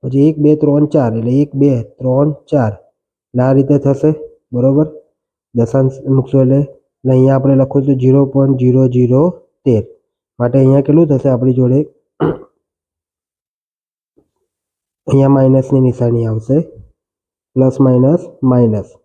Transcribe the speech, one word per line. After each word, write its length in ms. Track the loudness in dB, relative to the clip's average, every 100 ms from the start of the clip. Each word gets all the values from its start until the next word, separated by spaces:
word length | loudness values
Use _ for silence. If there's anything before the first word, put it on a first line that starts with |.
પછી 280 | -4 0 0
એક, 80 | 2
બે, 80 | 0 2
ત્રણ, 240 | 0 0 0
ચાર. 160 | 0 -2 -2
એટલે 140 | -2 -2
એક, 80 | -2 0
બે, 120 | 0 0 -6 _
ત્રણ, 300 | -4 0 -2 -4 _
ચાર. 220 | -2 -2 -6 _ _ _ _ _
એટલે 80 | -2
આ 120 | 0 0
રીતે 200 | 0 -4
થશે. 260 | -4 -2 -2 -4 -10 _ _
બરોબર? 340 | -2 0 0 -2 -8 _ _ _ _ _
દશાંશ 420 | -4 -2 0 -2 -4 -2
મૂકશો 240 | -2 0 0
એટલે, 180 | 2 0
એટલે 520 | -2 -10 _ _ -2
અહીંયા 240 | 2 2 2
આપણે 160 | 0 0
લખું 240 | 0 -2 -2
છું 140 | 0
ઝીરો 180 | 2 2 0
પોઇન્ટ 240 | 0 0 0
ઝીરો 220 | 2 2 2
ઝીરો 280 | 0 0 2 0 -4 _ _
તેર. 180 | -2 -2 -2 -18 _ _ _ _
માટે 180 | -2 2
અહીંયા 280 | 2 2 2
કેટલું 220 | 2 2
થશે 180 | 0 0
આપણી 280 | 0 0 0
જોડે? 220 | 0 0 -2 _ _ _ -6 -6 -14 _ _ _ _ _ _ _ _ _ _ _ _ _ _ _ _ _ _ _ _ _ _ _ _ _ -2
અહીંયા 280 | 0 2 2
માઇનસની 460 | 4 2 0 0 0
નિશાની 380 | 0 -2 -2 -4
આવશે. 300 | -6 -2 -4 -4 -14 -20 _ _ _ _ _ _ -2
પ્લસ, 200 | -2 2
માઇનસ, 420 | 2 2 2 0 -4 -6
માઇનસ. 460 | -2 0 0 -2 -8 _